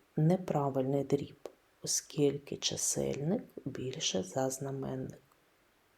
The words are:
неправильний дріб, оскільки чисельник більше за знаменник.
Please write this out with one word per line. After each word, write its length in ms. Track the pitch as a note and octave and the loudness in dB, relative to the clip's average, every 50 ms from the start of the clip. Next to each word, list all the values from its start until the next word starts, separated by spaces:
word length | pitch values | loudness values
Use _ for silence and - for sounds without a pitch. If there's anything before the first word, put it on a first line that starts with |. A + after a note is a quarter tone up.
| _ _ _ | _ _ _
неправильний 880 | - D#3 D#3+ F3+ F#3 F3+ - - D3+ C#3+ C#3 C3 C3+ C3 C3+ C#3 C#3+ C3+ | 4 6 6 6 4 2 0 0 0 2 2 2 2 2 2 2 0 2
дріб, 460 | - - C3+ C#3+ - - - _ - - _ _ _ _ _ - | 2 2 2 2 -4 -10 -16 _ -18 -18 _ _ _ _ _ -4
оскільки 760 | D#3+ - - - - - - D3 C#3+ C#3 C#3+ - - - - | -2 -2 -2 -2 -4 0 2 4 4 4 0 -4 -8 -8 -4
чисельник 840 | - - - - - - - D3 C#3 C3+ C3+ C3+ C#3+ D#3 F#3+ B3+ - - - - - | -2 -2 -2 0 0 0 0 0 0 0 0 0 0 0 0 0 -2 -6 -12 -10 -8
більше 580 | C#3 B2+ - C3 C3 C3 D#3+ - - - F#3+ F#3 | -8 -6 -6 -6 -6 -6 -4 -2 -2 0 0 -2
за 260 | - - C3+ C3 C3 | -2 -2 0 0 0
знаменник. 720 | C3 - C#3 C3+ C3+ C3+ C3+ C3+ C3+ C3 C3 - - - - _ _ _ _ _ _ _ _ _ _ _ _ _ _ | 0 -2 -4 -6 -4 -4 -4 -4 -4 -4 -6 -6 -10 -14 -20 _ _ _ _ _ _ _ _ _ _ _ _ _ _